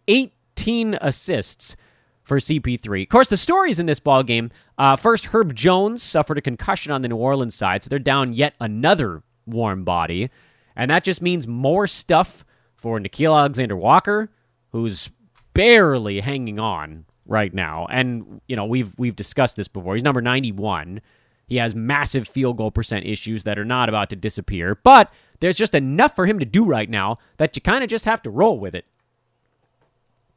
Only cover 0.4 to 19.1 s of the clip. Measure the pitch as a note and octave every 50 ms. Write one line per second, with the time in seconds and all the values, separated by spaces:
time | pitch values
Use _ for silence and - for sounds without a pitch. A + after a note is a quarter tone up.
0.4 | _ _ _ - - A3 A#3 A#3 A3+ A3 G3+ - - C#3+ - - - F#3 E3+ A2+
1.4 | F#2+ - - - - - - - _ _ _ _ _ _ _ _ _ - C#3 C#3
2.4 | - C#3+ D#3 D3 - B2+ B2 A2+ - A2 G2+ F#2+ G2 - - B3 C4 - G#3 F3+
3.4 | - - F4 G4 F#4+ E4 G3 D#3+ F3 D#3+ D3 - - D3 C3+ C3 C3 A#2 A#2 A#2
4.4 | A#2 A#2 - _ _ _ _ - C#3 C3+ C3+ - - A#3 A3+ - - - - A3+
5.4 | G#3+ D#3+ B2 G#2+ A#2+ F3+ F#3 F#3 G3 G#3+ A#3 A#3+ - - - D#3 D3 - D#3 C#3+
6.4 | - C3+ A#2+ - - - F3 - - D3+ D3 C3 B2+ A#2+ A#2 A2 A#2+ C3+ C#3+ C3+
7.4 | B2 A2+ - - G#2 F#2 F#2 G2 - - C#3 C#3+ B2 C#3 C3+ C#3 C3 B2 A#2 A#2+
8.4 | D3 D3 - - A#2 G#2+ G#2+ A2 C3 E3+ G3+ E3 C3 G2 E2 D2+ - _ _ _
9.4 | _ A2+ A2+ A#2 A2+ G#2 F#2+ F#2+ F2+ F2 F2 E2+ E2 D#2+ E2+ F#2 A2+ C3 - _
10.4 | _ _ _ _ _ _ _ - B2 C3 D#3 F3+ - F#3+ F3 - F3 F3+ F3+ E3+
11.4 | B2 A#2 A#2 A#2+ C3 C#3 E3+ G3 G3+ - - - - - E3+ C3+ - - - -
12.4 | - _ _ _ _ _ _ _ - A#2 A2+ A2 G2 F#2+ - - D3+ D#3+ D#3 D3
13.4 | C#3+ C#3+ B2 A#2+ B2+ G#2+ G2+ F2+ F2+ A#2 D3+ F#3 - G3+ G#3 G#3+ G#3+ - _ _
14.4 | _ _ _ _ _ _ - A#2 A#2 A2+ G2 - - - - _ _ _ _ _
15.4 | _ _ - F3+ G3+ A#3+ A#3+ A3 F#3+ D#3 C3+ B2 G#2+ G#2 G2+ G2 G2+ C3+ C#3 C3+
16.4 | B2 A2 G#2 G#2+ A2 A2 F#2 D#2 D2+ D#2 D#2 D#2+ D#2 _ _ _ _ - G#2+ G#2+
17.4 | G#2 F#2 F2+ F#2+ F2 D#2 D#2 D#2+ F2 - - B2+ B2+ B2 A#2+ A2+ G2+ - G#2+ G#2+
18.4 | - - B2+ G#2+ G2+ A2 A#2+ B2+ A#2 G2 - - B2 A#2+